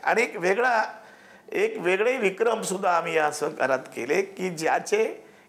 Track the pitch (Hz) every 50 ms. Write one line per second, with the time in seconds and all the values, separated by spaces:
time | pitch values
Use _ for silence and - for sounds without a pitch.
0 | - - 185 220 247 - - 190 165 185 196 233 247 254 233 214 - - - -
1 | - - - - - - - - - - - 180 214 - - - 170 180 190 190
2 | 220 247 262 247 208 190 190 - 226 233 220 208 185 - 185 190 196 185 175 165
3 | 170 165 165 156 151 147 147 - 143 139 107 - 127 131 135 127 - - - -
4 | 120 139 156 196 196 - - - 185 185 165 156 160 139 139 - - - 202 220
5 | 226 302 - - - - - - -